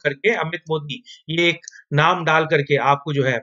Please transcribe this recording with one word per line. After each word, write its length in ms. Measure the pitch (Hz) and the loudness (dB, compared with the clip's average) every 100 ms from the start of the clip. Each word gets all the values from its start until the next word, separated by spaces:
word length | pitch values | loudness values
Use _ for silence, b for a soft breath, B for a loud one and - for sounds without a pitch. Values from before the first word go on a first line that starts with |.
करके 320 | 147 139 208 | -6 -2 -2
अमित 260 | 214 160 175 156 | -2 -4 -8 -6
मोदी 320 | 160 147 123 B B B | -6 -6 -14 B B B
ये 180 | 165 170 | 0 0
एक 100 | 170 B B B | 0 B B B
नाम 320 | 143 160 180 | 2 2 2
डाल 200 | 160 156 | 2 0
करके 320 | 151 156 143 135 | 2 0 2 0
आपको 360 | 127 143 160 | 2 0 0
जो 120 | 143 | -2
है, 160 | 131 120 | 0 -2